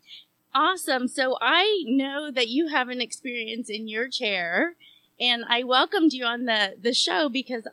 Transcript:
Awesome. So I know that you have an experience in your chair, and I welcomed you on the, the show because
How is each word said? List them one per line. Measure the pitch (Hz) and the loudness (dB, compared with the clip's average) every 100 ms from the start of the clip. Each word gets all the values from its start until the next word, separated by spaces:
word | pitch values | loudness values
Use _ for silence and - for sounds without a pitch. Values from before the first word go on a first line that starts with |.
| - - - _ _ | -20 -20 -20 _ _
Awesome. | 262 311 370 - 262 247 | 0 0 0 -2 -2 -2
So | - 262 254 | -2 0 0
I | 247 320 403 415 247 | 2 4 4 0 0
know | 269 269 277 302 | 0 0 -4 -6
that | 254 233 | -2 -2
you | 247 330 | 0 0
have | 294 247 | 0 -2
an | 254 | -4
experience | 247 - 262 240 220 226 240 | -6 -8 -8 -8 -6 -8 -8
in | 214 220 | -8 -6
your | 214 254 | -4 -4
chair, | - 233 196 170 180 320 339 - - _ - | -4 -2 -2 0 0 0 -4 -20 -20 _ -2
and | 247 240 226 | 0 0 2
I | 240 | 0
welcomed | 254 254 330 359 320 | 4 4 4 4 4
you | 254 240 | 4 0
on | 240 | 0
the, | 247 220 202 196 | 0 2 0 0
the | 208 | -2
show | - - 359 302 | 0 2 2 2
because | 247 240 240 214 | 0 -4 -6 -6